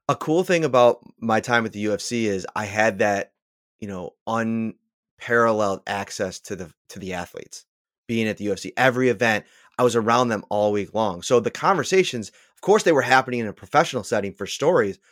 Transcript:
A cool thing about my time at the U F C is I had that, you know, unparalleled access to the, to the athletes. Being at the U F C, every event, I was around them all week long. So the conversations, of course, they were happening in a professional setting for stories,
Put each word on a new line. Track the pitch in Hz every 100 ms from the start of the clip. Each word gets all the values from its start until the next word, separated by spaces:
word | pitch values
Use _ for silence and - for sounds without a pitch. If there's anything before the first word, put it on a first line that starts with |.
| -
A |
cool | - - 165
thing | 185 175
about | 151 123 120 - - -
my | 113 110
time | 123 117 113
at |
the | 104
U | 104
F | 101
C | - 120 107
is | 95 -
I | - 104
had | 107 110 98
that, | 104 98 - _ _ _ _ -
you | 208
know, | 185 87 _ -
unparalleled | 113 113 113 113 - _ _ _ - - 117 117 107 101 95 -
access | 101 98 - 95 -
to | - 92
the, | 85 _ _
to | 98
the | 92
athletes. | 90 87 - - - _ _ _ _ -
Being | 113 110
at | 101
the |
U | 104
F | 92
C, | - -
every | 131 123 127
event, | 98 120 104 - _ _ -
I |
was | 123 117
around | 110 120 123
them | 104 -
all | 104 104
week | 104 95
long. | 107 107 90
So | - 120
the | 117
conversations, | - 165 185 - 190 180 123 98
of | _ _ _
course, | - 214
they | 180
were | 143
happening | 120 131 127 120
in | 107
a |
professional | - 98 143 139 123
setting | 95 110 98
for | - 98
stories, | - 143 170 101 92 _